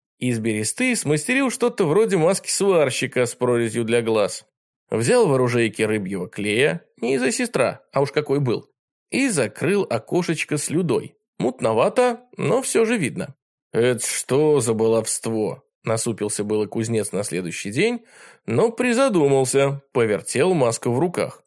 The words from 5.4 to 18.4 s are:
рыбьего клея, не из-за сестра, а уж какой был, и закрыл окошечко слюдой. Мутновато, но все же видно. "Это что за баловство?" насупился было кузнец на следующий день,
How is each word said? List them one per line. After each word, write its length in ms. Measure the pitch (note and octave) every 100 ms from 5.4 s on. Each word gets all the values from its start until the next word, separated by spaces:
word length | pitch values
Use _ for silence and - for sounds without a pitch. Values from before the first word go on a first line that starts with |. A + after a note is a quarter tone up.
| B2+ A#2+ A2+ - G#2+
рыбьего 420 | G#2+ F#2+ G2 F2+
клея, 560 | - G2+ G#2+ D3+ E3+ - _
не 160 | A#3+ C4+
из-за 160 | B3+
сестра, 500 | A3+ A#3 - A2 - _
а 80 | C#3
уж 120 | C#3
какой 280 | D#3 D3 C#3+
был, 300 | C3 G2+ - _ _ _ _
и 180 | A#3+ C4+
закрыл 580 | E3+ G#2 - D3 G3+ -
окошечко 680 | A2+ - E3+ E3+ D#3 - D3+
слюдой. 600 | - D3 E3+ G#2 - - _ -
Мутновато, 840 | A#3 - A2+ A2 F3+ G3+ B3+ A#3 _ -
но 260 | C3+ A#3
все 220 | B3+ A#3+
же 120 | A3 A#3+
видно. 380 | B2 E2+ - - _ _ _
"Это 340 | G#2+ B2 A#2 -
что 540 | - - C3 D3+ C#3+
за 120 | A#2
баловство?" 920 | A2 A2+ A2+ A2 - A#2 A2 G2+ - _ _
насупился 640 | - A2+ A#2+ G2+ G#2 -
было 220 | G#2 G#2+ G#2
кузнец 460 | A#2 A2+ A2+ G2+
на 120 | F#2
следующий 460 | G#2 F2+ F2 - G2+
день, 340 | A#2 A3 A#3+ - - - -